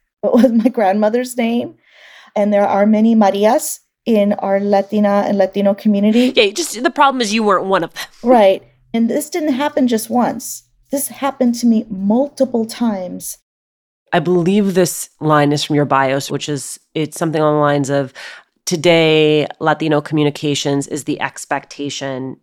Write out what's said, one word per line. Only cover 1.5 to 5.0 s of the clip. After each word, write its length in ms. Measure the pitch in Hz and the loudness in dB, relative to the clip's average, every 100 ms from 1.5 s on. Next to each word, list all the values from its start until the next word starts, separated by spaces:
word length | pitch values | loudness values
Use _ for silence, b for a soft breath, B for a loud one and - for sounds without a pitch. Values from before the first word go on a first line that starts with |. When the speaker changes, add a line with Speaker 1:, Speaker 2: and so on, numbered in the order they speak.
| 240 339 - B B B B B - | -2 -6 -12 B B B B B -2
Speaker 1:
And 180 | 208 | 0
there 140 | 202 202 | 2 2
are 180 | 196 208 | 2 4
many 300 | 214 220 220 | 4 4 4
Marias 640 | 196 196 214 294 - - _ _ - | 4 4 2 2 -2 -12 _ _ 0
in 280 | 220 202 | 2 2
our 260 | 202 196 196 | 0 -2 -2
Latina 640 | 202 196 196 208 | 2 0 0 0